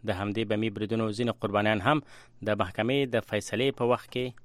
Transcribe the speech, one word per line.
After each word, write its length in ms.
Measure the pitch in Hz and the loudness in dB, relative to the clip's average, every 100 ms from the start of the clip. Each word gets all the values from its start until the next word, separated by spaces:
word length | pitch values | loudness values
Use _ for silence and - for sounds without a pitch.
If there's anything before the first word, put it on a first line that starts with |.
د 160 | 107 92 | -4 -2
همدې 240 | 101 104 107 | -2 -2 0
بمي 240 | 107 113 | 0 0
بریدونو 400 | 101 104 113 110 | -2 -2 0 -2
ځینې 300 | 107 120 - | 0 -2 0
قربانیان 440 | 101 104 104 110 | 0 2 4 4
هم 140 | 104 151 - - - - | 4 2 0 -16 -20 -8
د 200 | 107 104 | -2 0
محکمې 500 | 98 104 113 139 135 | 0 0 0 0 0
د 160 | 117 - | -2 0
فیصلې 500 | 107 - 107 135 131 | -4 -2 0 0 0
په 140 | 120 | 0
وخت 160 | 123 - | 0 -2
کې 160 | 123 127 - | -6 -6 -8